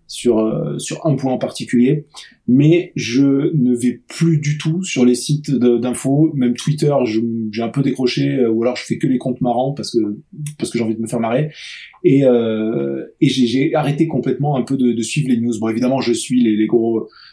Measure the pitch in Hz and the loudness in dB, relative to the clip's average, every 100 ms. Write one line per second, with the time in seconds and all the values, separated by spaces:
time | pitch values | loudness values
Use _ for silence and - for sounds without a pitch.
0 | - - 123 110 110 90 73 - - - | -16 -2 0 2 0 -2 -4 -6 -8 -4
1 | 160 135 131 123 - - 127 120 127 151 | -2 0 -2 -2 -4 -8 0 2 4 2
2 | - - - _ - 131 151 170 175 - | -4 -18 -20 _ 2 4 6 4 2 -8
3 | 110 127 139 139 151 147 123 120 123 - | -2 2 2 2 0 2 2 2 0 -4
4 | - - 165 151 147 151 160 175 180 135 | -10 0 2 2 0 -2 -2 -2 -2 2
5 | 123 123 - 139 - 123 120 120 123 117 | 4 2 0 -4 -2 0 2 2 0 -4
6 | 135 143 160 139 123 120 151 147 147 139 | 0 2 2 2 -2 0 -2 0 0 2
7 | 120 110 117 113 107 107 117 143 131 - | 0 -2 -2 -4 -4 -4 -4 -2 -2 0
8 | 123 147 139 139 117 113 120 123 - - | -2 0 0 0 0 2 0 -4 -6 -2
9 | 151 127 127 123 120 120 135 147 - 117 | 0 0 -2 -2 -2 0 -2 -4 -4 -2
10 | 104 - - - 147 - 113 117 110 110 | -2 -6 -14 -12 -12 -8 -6 -4 -4 -4
11 | 110 117 113 127 156 - - - - _ | -6 -4 0 0 -2 -8 -18 -18 -20 _
12 | 175 139 131 120 113 110 110 135 - 135 | 2 4 4 4 2 -2 -2 -2 -4 -6
13 | - _ 143 123 117 131 156 156 147 151 | -10 _ 0 2 2 2 0 0 0 0
14 | 160 127 127 127 143 131 113 131 123 113 | 0 0 -2 -2 -2 -2 -2 0 0 0
15 | 110 151 127 117 120 107 110 113 127 131 | -2 -2 0 0 0 -2 -2 0 0 0
16 | 117 117 - 123 117 107 107 117 113 113 | 0 -2 0 2 2 2 2 2 2 -2
17 | - - - | -6 -14 -20